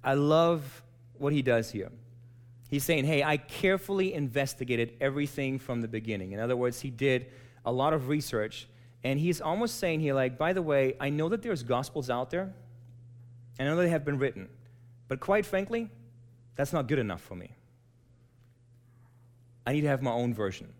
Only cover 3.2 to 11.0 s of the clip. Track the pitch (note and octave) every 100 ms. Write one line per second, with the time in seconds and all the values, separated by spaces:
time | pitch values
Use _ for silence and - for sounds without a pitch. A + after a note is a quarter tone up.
3.2 | C#3+ D3+ - - G3 F#3+ - G3 F#3+ D#3+
4.2 | C#3 B2 C3+ - B2 A#2+ A#2 A#2 C3+ C#3
5.2 | C#3+ - C3+ C3 - A#2+ A2+ A2+ A2 G#2
6.2 | F#2 G2 A#2 B2+ B2 A#2+ C#3 A#2+ C3+ B2+
7.2 | B2 - - - - B2+ C#3+ D#3 B2+ D3+
8.2 | - A#2 A2 - - - - - B2+ C3+
9.2 | E3+ E3+ D#3 F#3 A#3 - F#3 D#3 D3+ C3+
10.2 | C3 B2 D#3 F#3 E3 C#3+ C3+ C3